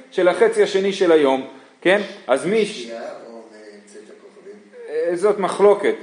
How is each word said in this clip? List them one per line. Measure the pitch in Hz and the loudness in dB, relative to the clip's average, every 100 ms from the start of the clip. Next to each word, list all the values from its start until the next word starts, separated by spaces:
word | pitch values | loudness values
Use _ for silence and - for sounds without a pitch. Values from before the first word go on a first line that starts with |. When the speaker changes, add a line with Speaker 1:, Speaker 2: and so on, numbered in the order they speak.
| - | -8
Speaker 1:
של | - 180 | 0 0
החצי | 175 226 214 | 4 2 2
השני | 185 190 196 | 0 0 -2
של | 190 180 | 0 4
היום, | 160 135 131 131 - - _ | 4 4 0 -4 -18 -20 _
כן? | 170 208 196 - - | 0 0 -2 -12 -2
אז | 135 165 | -2 0
מי | 220 208 | -2 -2
ש- | - | -6
Speaker 2:
שנייה, | 117 113 - - - | -12 -12 -14 -14 -18
או | 113 117 214 107 208 | -20 -20 -20 -20 -20
מצאת | 208 208 | -20 -20
הכוכבים? | - - - 196 185 208 - - 147 | -20 -20 -20 -20 -20 -20 -20 -20 -10
Speaker 1:
אה, | 156 170 175 | -4 -4 -2
זאת | 208 202 | -2 -2
מחלוקת, | 180 - 202 196 120 - | -4 2 4 4 0 -2